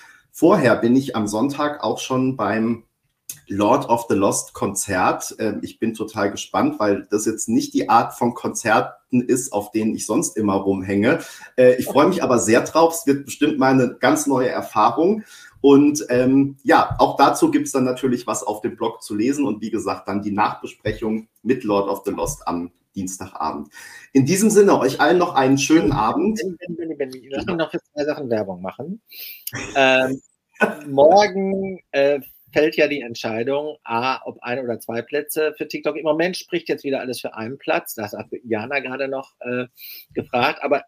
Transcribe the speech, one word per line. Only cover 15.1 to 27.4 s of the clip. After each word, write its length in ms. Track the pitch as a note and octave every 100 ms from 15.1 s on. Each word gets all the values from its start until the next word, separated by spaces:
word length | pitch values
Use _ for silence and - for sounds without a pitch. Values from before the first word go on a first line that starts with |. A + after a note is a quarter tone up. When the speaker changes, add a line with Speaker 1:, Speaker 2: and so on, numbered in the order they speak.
| A3 - - - _
Speaker 1:
Und, 460 | C#3 C#3 D3 D3 -
ähm, 480 | B2 B2+ C3+ C#3 -
ja, 320 | - E3 - -
auch 180 | - -
dazu 340 | C#3 - D#3
gibt's 220 | C#3+ C#3+
dann 100 | C3+
natürlich 420 | B2+ B2 C3 A#2+ -
was 160 | A2+
auf 200 | - A2
dem 160 | A2 -
Blog 260 | - -
zu 120 | - G#2
lesen 300 | A#2+ C#3+ C#3
und 140 | G#2+
wie 120 | A2
gesagt, 360 | G#2 F#2+ F2+ -
dann 140 | G2+
die 100 | G#2
Nachbesprechung 960 | G2 A2 - - - G#2 G#2 A2 A2 - _
mit 220 | A2 B2+ G#2+
Lord 240 | G2+ G2
of 140 | G2 -
the 60 |
Lost 360 | F2 E2 - -
am 240 | E2+ F2 _ _ -
Dienstagabend. 720 | F#2+ - - - D#2 D2 D2 - - - -
In 120 | C3+ C3+
diesem 240 | F#3 G#3+
Sinne, 300 | G3+ G3+ C#3+
euch 220 | C3+ -
allen 160 | D3+ F3+
noch 180 | E3+ C#3
einen 220 | C3 C#3
schönen 340 | - D#3+ F#3+
Abend. 480 | A#2+ A2 - G3+ A3
Speaker 2:
Benni, 160 | F#3+ E3+
Benni, 200 | F3 E3
Benni, 180 | E3 C#3+
Benni, 320 | C3+ C3 B2+
lass 140 | C#3